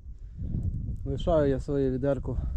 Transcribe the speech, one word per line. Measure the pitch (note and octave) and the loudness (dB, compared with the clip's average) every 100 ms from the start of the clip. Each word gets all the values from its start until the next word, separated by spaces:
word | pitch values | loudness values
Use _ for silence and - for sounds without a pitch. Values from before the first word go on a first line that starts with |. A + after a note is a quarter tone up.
| - - - - - - - - - - C3+ | -14 -12 -12 -8 -4 -2 -2 -2 -4 -6 -4
Лишаю | C3+ - E3 C#3+ | -2 4 6 6
я | C3 | 2
своє | - C#3+ C3+ | 0 2 2
відерко | B2+ C#3 C3 - B2 - | 2 2 0 0 -2 -2